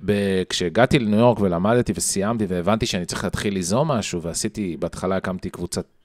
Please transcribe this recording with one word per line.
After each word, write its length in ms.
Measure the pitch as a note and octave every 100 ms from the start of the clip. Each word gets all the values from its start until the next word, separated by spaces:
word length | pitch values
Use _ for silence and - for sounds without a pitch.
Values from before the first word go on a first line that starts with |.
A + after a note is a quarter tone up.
ב-, 380 | G2 G2+ G2+ F#2+ F2+
כשהגעתי 500 | - F2+ D#2+ B2+ D3
לניו 200 | G#2+ G#2
יורק 220 | A#2+ G#2+
ולמדתי 520 | G2+ E2+ G2 A#2+ A#2 F#2
וסיימתי 480 | - G2 G2+ A#2 G2+
והבנתי 380 | F2+ F2 A2 A2+
שאני 180 | G2
צריך 200 | F2 -
להתחיל 300 | G2 - G#2+
ליזום 340 | G2 E2+ A2 D#3
משהו, 320 | A#2+ - F2
ועשיתי, 540 | E2 D#2 A2 - F#2+ D2+
בהתחלה 400 | E2+ - F#2 F#2+
הקמתי 340 | G2 F#2 F#2
קבוצת 340 | - F2 - - _